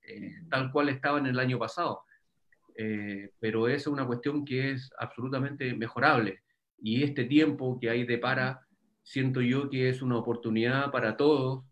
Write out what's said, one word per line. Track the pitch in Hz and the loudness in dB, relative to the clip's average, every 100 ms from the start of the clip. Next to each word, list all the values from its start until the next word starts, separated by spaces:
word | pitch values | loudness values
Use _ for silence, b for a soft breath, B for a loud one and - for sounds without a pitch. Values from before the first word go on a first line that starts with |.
| - | -14
eh, | 101 98 - - | -12 -12 -14 -4
tal | 131 131 | -2 0
cual | 147 143 | 2 2
estaban | 135 147 147 135 | 2 0 0 0
el | 127 | 0
año | 127 123 | 2 0
pasado, | 110 - 170 104 - b _ _ _ _ _ | -2 -2 -4 -4 -10 b _ _ _ _ _
eh, | - 110 107 104 98 101 _ | -8 -4 -4 -6 -8 -12 _
pero | 113 110 117 | -2 2 2
es | 143 - | 0 -2
una | 143 131 | -2 -2
cuestión | 120 143 147 | -2 -2 -2
que | 143 131 135 | -2 -2 0
es | 135 131 - | -2 -8 -10
absolutamente | 117 - 127 135 139 139 131 | -10 -6 -4 -2 -4 -4 -6
mejorable, | 120 113 - 139 139 107 95 _ _ _ _ | -4 -6 2 4 4 2 -4 _ _ _ _
y | 110 117 | -2 0
este | 143 139 | 0 0
tiempo | 123 147 156 131 131 127 | 4 6 4 2 -2 -2
que | 117 | 0
hay | 117 | 0
de | 120 120 | 0 0
para, | 120 131 127 135 _ _ _ _ | 0 0 -2 -4 _ _ _ _
siento | - 135 131 127 | -8 -2 0 2
yo | 123 131 143 | 2 2 0
que | 131 127 | 0 2
es | 127 | 2
una | 131 120 | 0 0
oportunidad | 117 117 117 110 117 135 139 | 0 -2 0 2 2 2 0
para | 127 110 107 | 0 0 4
todos | 143 147 131 131 - | 4 6 2 -2 -8